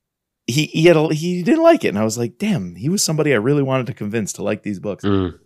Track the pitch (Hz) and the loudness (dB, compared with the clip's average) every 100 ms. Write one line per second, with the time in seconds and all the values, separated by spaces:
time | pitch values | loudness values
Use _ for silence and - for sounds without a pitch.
0 | _ _ _ _ - 135 156 160 165 160 | _ _ _ _ -4 -2 -2 4 6 6
1 | 160 156 175 180 175 320 330 330 104 98 | 2 -2 -2 -2 0 4 6 4 2 -2
2 | 110 110 120 - 208 165 90 87 147 196 | -2 -2 -6 -4 -2 -2 -4 -6 -4 -2
3 | - 151 151 120 113 147 135 131 123 117 | -2 0 2 2 2 0 0 -2 -4 -8
4 | 104 113 98 - 101 107 104 95 104 90 | -6 -4 -6 -6 -4 -4 -6 -8 -8 -4
5 | 101 98 92 - | 0 0 0 -6